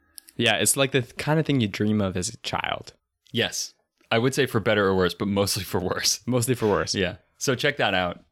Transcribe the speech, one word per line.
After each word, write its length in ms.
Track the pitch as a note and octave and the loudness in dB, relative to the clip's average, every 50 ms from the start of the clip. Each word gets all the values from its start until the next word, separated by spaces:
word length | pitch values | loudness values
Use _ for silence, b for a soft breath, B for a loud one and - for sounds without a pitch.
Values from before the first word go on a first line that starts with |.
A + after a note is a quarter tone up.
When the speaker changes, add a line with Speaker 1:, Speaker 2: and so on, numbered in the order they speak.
| B B B B B B B | B B B B B B B
Speaker 1:
Yeah, 180 | - A#2 A2+ G#2+ | 0 2 2 2
it's 220 | D#2+ G#2 - - | 2 2 0 2
like 160 | C#3 C#3 C3 - | 2 0 0 0
the 100 | C3+ A#2 | -2 -2
th-, 140 | - - | -2 -8
kind 240 | - - D3 D#3 D#3+ | -8 -2 0 0 0
of 60 | D3+ | 2
thing 140 | - C#3+ C3 | 0 0 0
you 60 | A2+ | 0
dream 340 | G2 - - G#2+ G#2+ G#2+ G#2+ | 0 0 -2 0 2 2 2
of 160 | G2+ F#2+ F2 | 0 0 -2
as 120 | F#2 F2+ - | -4 -6 -6
a 80 | - - | -8 -10
child. 540 | - - - - - - - - - - - _ _ _ _ _ _ _ - | -10 -6 -4 -2 -2 -2 -4 -6 -8 -14 -20 _ _ _ _ _ _ _ -4
Speaker 2:
Yes. 420 | A2+ G#2+ E2+ - - - - - _ _ _ _ _ _ _ A2+ | -2 -2 -2 -2 -6 -10 -10 -12 _ _ _ _ _ _ _ 2
I 60 | A2+ | 2
would 140 | A#2 C3+ C3+ | 4 2 2
say 120 | D3+ C3+ | 0 0
for 140 | B2 - A2+ | 0 0 0
better 260 | F2+ A2+ G#2+ G#2 G2+ | 2 2 2 4 4
or 100 | F#2+ F#2+ | 4 4
worse, 160 | F#2 F#2 F2 - | 4 2 2 0
but 120 | - G#2+ | -2 -2
mostly 380 | G2+ G2+ G2+ G2+ G2 - G#2 F#2 | -2 0 0 0 0 0 -4 -6
for 160 | - - F#2+ | -4 -4 -4
worse. 400 | F2+ F2+ - - - - - - - | -2 -2 -4 -2 -2 -2 -2 -2 -4
Speaker 1:
Mostly 280 | - B2 B2 A#2 C3 B2+ | -2 -2 0 0 0 -2
for 140 | - A2+ G#2+ | 0 2 2
worse. 260 | F#2+ D#2+ D#2 - - | 2 2 0 -2 -2
Speaker 2:
Yeah. 220 | G#2 F#2 F2 G2+ - _ _ _ | -2 -2 -2 -2 -8 _ _ _
So 200 | _ - - B2+ | _ -2 -2 -2
check 220 | A#2+ - D3 C#3+ - | 0 0 -2 0 0
that 160 | B2+ G#2+ G2 | 0 0 2
out. 260 | F#2 F2+ F2 - - - _ | 0 0 -2 -4 -8 -14 _